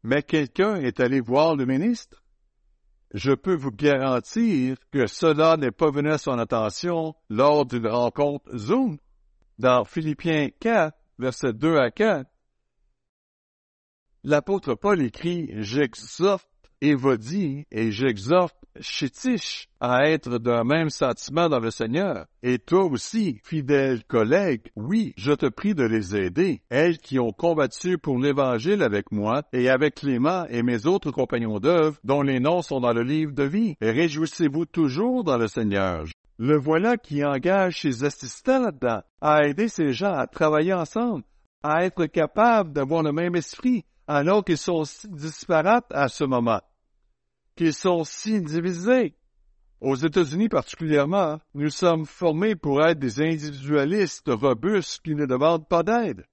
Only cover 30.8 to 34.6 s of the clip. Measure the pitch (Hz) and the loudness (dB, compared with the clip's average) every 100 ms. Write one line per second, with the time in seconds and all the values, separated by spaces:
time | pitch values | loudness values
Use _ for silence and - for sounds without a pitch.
30.8 | 127 190 156 135 123 120 113 104 123 175 | 0 0 -2 -4 -2 -2 -2 -2 2 2
31.8 | 156 147 110 143 139 131 139 175 156 135 | 2 -2 -2 0 2 2 2 0 -2 -2
32.8 | 123 117 120 156 156 143 139 196 226 147 | 0 0 0 -2 -2 -2 -2 0 -2 0
33.8 | 110 117 170 147 160 - 156 143 | 0 2 0 0 -6 0 0 0